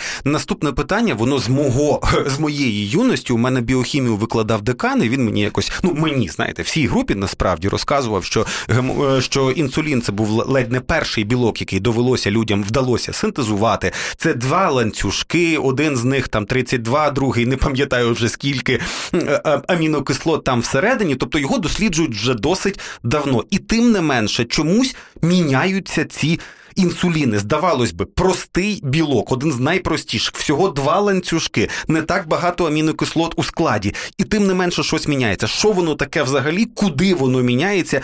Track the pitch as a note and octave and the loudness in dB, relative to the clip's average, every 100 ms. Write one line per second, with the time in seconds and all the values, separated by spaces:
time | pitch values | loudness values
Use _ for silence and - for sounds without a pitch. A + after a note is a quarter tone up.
0 | - - C3+ D3 - G3 D3+ C#3 - G3+ | -4 -6 -2 -2 -2 -2 -2 -2 -2 0
1 | A#3 A2 A#2 C#3 G2+ C3 C#3+ A#2 D3 A#2+ | 0 0 0 0 0 0 2 2 2 2
2 | - D#3 C#3 C3+ D3+ C#3+ C3+ G#2 G2+ D3 | 2 2 0 0 -2 0 0 0 0 2
3 | B3+ D#3 - A#2 B2+ B2+ A#2 C3 B2 C#3+ | 2 0 0 0 2 0 0 0 0 0
4 | B2+ G#2 A2+ A#2 A2 A2 G#2 A#2+ A#3+ C4+ | 0 0 0 0 0 0 0 -2 0 2
5 | B2+ C3+ A#2 G#2 G#2 - - - F#3 D3+ | 2 0 0 0 0 -2 -4 -2 0 0
6 | D#3+ C#3 F#2 - A2+ F2+ E2 E3 B2+ E3+ | 0 0 -2 -2 -4 -4 -4 0 0 0
7 | - G#2+ G2 - G2+ E2+ F#2+ G2+ - C#3+ | 0 -2 -2 -2 -2 0 0 -2 0 0
8 | A#2+ G2+ - A#2 G2+ - - A2 C3 A2+ | 0 -2 -2 -2 -2 -4 0 0 0 0
9 | C#3 C3+ B2+ C#3 C3 C3 C#3+ D#3+ D3+ B2+ | 2 2 0 0 0 0 0 -2 0 -2
10 | - G2+ G#2+ A2 - C3+ A#2 B2 - E3 | -2 -2 0 0 2 0 0 -2 -2 -2
11 | C3+ - G#2 B2 A#2 - F#2+ F#2+ G#2 A2+ | -2 -2 0 2 0 0 -4 -2 0 2
12 | B2 A#2+ G#2 G#2+ A2 G2+ G2+ C3 B2+ A2+ | 2 2 2 0 2 0 0 0 2 0
13 | - - G#3+ G3 A2 G2+ A2+ F#2+ F#2 - | -2 -2 -2 -2 -2 2 2 2 -2 -4
14 | - - E3 D3+ C3 E3+ F#3+ C3 A2 - | -6 -2 -2 0 0 0 2 2 0 0
15 | G2+ - - D#3+ E3+ D#3 C3+ B2+ D#3 C3 | -2 -2 -2 0 2 2 0 0 0 0
16 | B2 C3+ - A2 G2+ C3 B2 B2+ A2+ C#3+ | 0 0 0 -2 0 -2 0 -2 0 0
17 | D3 C3+ C3+ A#2 A#2+ C3+ D#3 C3 C#3 B2 | 2 0 0 0 0 0 0 0 0 0
18 | A#2 A2 A2+ - C#3 C3+ B2+ A#2+ E3+ - | 0 2 0 -2 -4 -2 0 0 0 -4
19 | - F3+ C#3 C#3+ D#3 C#3+ - F3 D#3 D3+ | -4 -2 0 0 2 0 0 0 2 0
20 | C#3 B2+ E3 D3+ - B2 A2 C3+ G3 B3+ | 0 -2 0 0 2 0 0 2 2 2
21 | F#3+ C3 C3 D#3+ C3+ B3+ E3+ - G#3+ D#3+ | 0 0 -2 -2 0 0 0 0 0 2
22 | D#3+ G#2+ A#2 B2 C3 F#3+ G3+ F#3+ - - | 0 0 -2 0 0 0 -2 -4 -10 -8
23 | A#2+ D3 C#3+ B2 - G3+ - A3+ A#3+ G#3 | -2 0 2 0 0 -4 0 2 4 4
24 | D#3 B2+ G#2 - - - D3+ G#3 C4 - | 2 2 0 0 -2 0 2 2 2 -4
25 | - - D#3+ F3+ D#3 C3 F3+ F#3+ - - | -14 -4 2 2 4 2 2 0 -2 -2
26 | C#3+ - C#3+ F3 - - - - F3 E3+ | -2 -2 0 0 -4 -20 -6 0 0 2
27 | F3+ D#3+ C3+ G#2 G#2 D3+ F3+ C#3+ A2+ F2 | 0 2 2 0 0 0 2 2 0 -2
28 | F#2+ - F#3 F3+ - - G3+ G3+ C#3+ D3 | -4 0 0 0 -2 -2 -2 -2 -2 0
29 | D3+ B2 - C3 D#3 B2 C3 F3+ - D3+ | 2 0 0 -2 0 0 0 0 0 -4
30 | - A2 - - - D3+ G3 C#3+ C#3 F3 | -2 -4 -4 -4 -2 2 0 0 0 2
31 | G3+ F#3+ F3+ E3 - - D3 - - D#3+ | 2 0 0 -2 -2 -2 -2 -2 -2 0
32 | D#3 F#3 D#3+ D#3 F3 F3 E3+ D3+ D#3 D3 | 0 -2 -2 -2 0 0 0 0 0 0
33 | C#3+ D#3+ E3 - C#3 - D#3+ A#2 G2+ - | -2 0 -2 -2 -4 -2 0 0 -2 -4
34 | - - G3 G#3+ G3 F#3 F3+ F3 C#3+ D#3+ | -6 -4 -2 2 2 2 0 -2 -2 -2
35 | - C#3 A#2 F#2 A2 - G#3+ F#3+ E3+ C#3+ | 0 0 0 0 -2 0 2 2 0 0
36 | C#3+ E3 C3 C#3 C#3 F3+ A#3 - G3+ C3+ | -2 -2 0 0 0 0 -2 0 0 2
37 | F#3+ F3 C3 B2+ B2 B2 F3+ G3+ - C#3+ | 2 2 2 2 2 2 2 0 0 -2